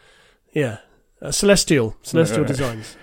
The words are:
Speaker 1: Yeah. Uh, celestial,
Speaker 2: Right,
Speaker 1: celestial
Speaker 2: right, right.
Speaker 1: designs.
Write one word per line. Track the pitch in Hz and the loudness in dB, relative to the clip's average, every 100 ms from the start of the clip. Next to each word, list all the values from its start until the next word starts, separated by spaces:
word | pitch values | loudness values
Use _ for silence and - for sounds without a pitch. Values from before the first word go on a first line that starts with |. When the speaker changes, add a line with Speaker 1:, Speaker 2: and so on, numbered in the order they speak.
| _ _ _ _ _ | _ _ _ _ _
Speaker 1:
Yeah. | 151 127 107 _ _ _ _ | -4 -4 -6 _ _ _ _
Uh, | - | -8
celestial, | - 202 196 - 147 110 | 0 4 4 4 2 0
Speaker 2:
Right, | - - | -6 -2
Speaker 1:
celestial | 165 165 113 | 2 2 0
Speaker 2:
right, | 147 | -2
right. | 131 | -2
Speaker 1:
designs. | 131 110 110 - | -4 -6 -14 -14